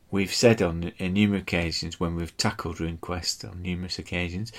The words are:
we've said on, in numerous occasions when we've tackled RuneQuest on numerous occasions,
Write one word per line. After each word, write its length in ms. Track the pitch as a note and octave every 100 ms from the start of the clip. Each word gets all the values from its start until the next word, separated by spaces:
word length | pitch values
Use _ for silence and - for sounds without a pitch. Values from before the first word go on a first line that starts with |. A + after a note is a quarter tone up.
| _
we've 220 | G2 F#2+
said 260 | - B2 A2
on, 220 | F#2 E2 E2+ -
in 140 | F#2
numerous 300 | F#2+ G#2 G2
occasions 580 | F#2 F2 E2+ D#2+ E2+ -
when 160 | F2 E2+
we've 200 | E2 -
tackled 400 | G#2+ G#2 E2 E2+
RuneQuest 720 | E2 E2 - F2 E2+ - G#2+
on 140 | F2+
numerous 360 | F2+ F2 F2+ -
occasions, 520 | F2 F2+ F2 F2+ A2